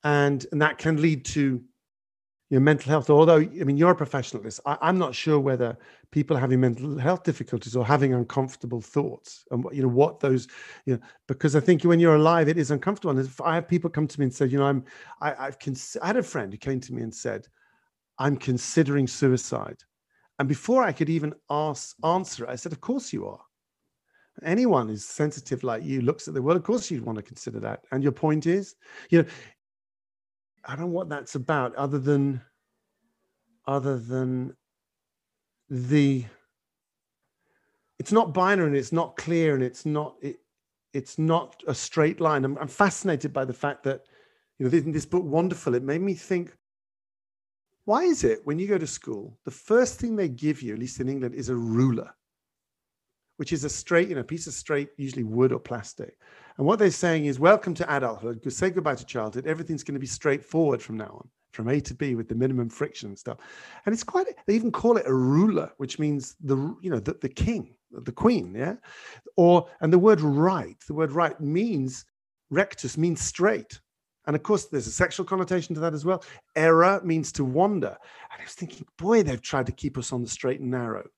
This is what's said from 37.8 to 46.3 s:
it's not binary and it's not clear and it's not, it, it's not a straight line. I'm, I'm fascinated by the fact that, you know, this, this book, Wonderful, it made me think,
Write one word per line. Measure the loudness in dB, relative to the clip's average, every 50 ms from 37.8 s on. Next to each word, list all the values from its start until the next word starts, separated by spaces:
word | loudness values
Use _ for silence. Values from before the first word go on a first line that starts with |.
| _ _ _ _
it's | -4 2
not | 4 4 4 4
binary | 2 2 2 4 4 4 2 2
and | 2
it's | 0 -2 0
not | -2 -2 -2 -2 -6
clear | -10 -6 -2 0 2 2 2 2
and | 0
it's | -2 -4 -4 -6 -6
not, | -4 -2 -2 -4 -6 -10 _
it, | -12 -12 -12 -12 _ _ _ _ _ _ _ _ _ _
it's | -10 -10 -10 -8 -4 -2
not | 2 2 2 2 0 -4 -16 _ -6
a | -6 -6
straight | -6 -6 -4 0 2 2 2 2 0
line. | 0 0 2 2 0
I'm, | -2 -4 -4
I'm | -8 -10
fascinated | 2 2 2 2 2 -2 -2 -2 -2 -2 -4 -4
by | -4 -4 -4
the | -4
fact | -6 -4 -4 -4 -4 -4
that, | -4 -6 -6 -6 _ _ _ _ _ _ _ _ _ _ _ _
you | -2
know, | 2
this, | 2 2 2
this | 2 -4 -6 -4
book, | -2 -2 -2 0
Wonderful, | 2 0 0 0 0 -2 -4 -4 -2 -2
it | -2
made | -2 -2 -4 -2
me | -2 -4 -4
think, | -6 -4 -4